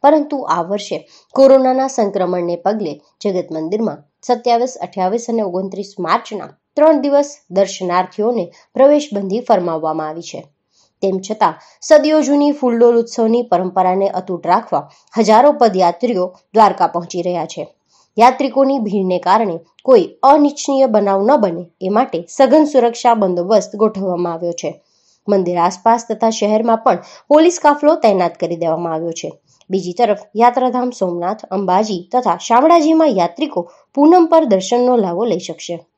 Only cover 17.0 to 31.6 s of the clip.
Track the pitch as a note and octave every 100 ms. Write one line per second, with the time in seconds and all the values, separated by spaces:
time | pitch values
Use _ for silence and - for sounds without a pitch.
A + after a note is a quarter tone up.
17 | E3+ F3+ F3 F3+ D#3+ - - _ _ _
18 | _ - A#3 C4 C#4 C4 C4+ C4+ G#3 G3+
19 | F#3 F3+ F3 G3+ A3 E3 _ _ - B3
20 | E3+ - C4 D4+ D4 C#4+ - C4+ C4 G#3+
21 | G3+ G3 G#3 D4 G#3 E3+ F3 _ F#3 G#3
22 | B3+ - F3 - C4+ D4+ D4+ C4+ A#3 A#3
23 | B3 A#3 G3 F3 F3 G#3+ G3 G#3 G#3+ G#3+
24 | F#3+ F3 F3 E3 F3 E3+ D#3 - _ _
25 | _ _ - G3+ F#3 F3 E3+ F#3+ - A#3
26 | A#3 A3 A3+ A3 G#3 G#3+ A#3 A3+ - F#3
27 | - - _ D4 E4 E4+ D4+ C#4+ D4 D#4+
28 | A3+ F#3+ F3 F3 E3 E3+ E3 D#3+ E3+ D#3+
29 | E3+ E3 D#3+ - _ _ _ F#3+ F3+ F3
30 | A#3 G3+ - G#3 A#3 B3 B3+ B3 B3 A#3+
31 | F#3 F3 F3 A3 - F#3+